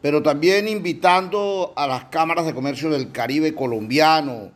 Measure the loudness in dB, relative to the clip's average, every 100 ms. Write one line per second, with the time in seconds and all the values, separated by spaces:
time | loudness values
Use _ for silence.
0 | 2 2 2 2 2 2 0 -4 -4 0
1 | 2 2 0 -4 -2 -4 -4 -4 -2 -4
2 | -4 -2 0 0 -2 -4 -6 -4 -2 -2
3 | -4 -6 -2 0 0 -2 -4 -4 0 4
4 | 6 6 2 -8 -12